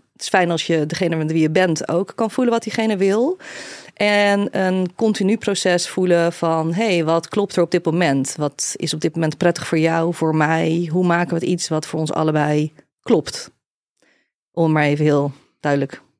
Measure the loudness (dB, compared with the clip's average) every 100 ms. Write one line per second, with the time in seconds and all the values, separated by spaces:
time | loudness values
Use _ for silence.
0 | _ -14 -2 0 2 0 0 0 0 -2
1 | -2 0 0 2 2 2 2 0 -2 -2
2 | -2 -4 -4 0 0 0 -2 -2 -2 0
3 | 2 2 0 -2 -10 -16 -16 -18 -14 -2
4 | 0 2 4 2 0 -2 0 0 -2 -2
5 | 0 2 0 0 -2 -2 0 0 0 -2
6 | 2 4 2 0 0 0 0 0 0 0
7 | 2 0 0 -2 -2 0 0 0 0 0
8 | 2 2 -2 -4 -6 -4 -8 -6 -6 -2
9 | -4 0 -2 0 0 0 -2 0 2 2
10 | 0 0 0 2 2 2 0 -2 -2 0
11 | 2 2 0 -2 -2 -2 -2 -4 -4 -4
12 | -4 -2 0 0 2 0 -2 -6 _ _
13 | 0 0 0 -8 -12 _ _ _ _ _
14 | _ _ _ _ _ 0 2 2 2 2
15 | 2 2 0 -6 _ _ -2 -2 -2 -8
16 | _ _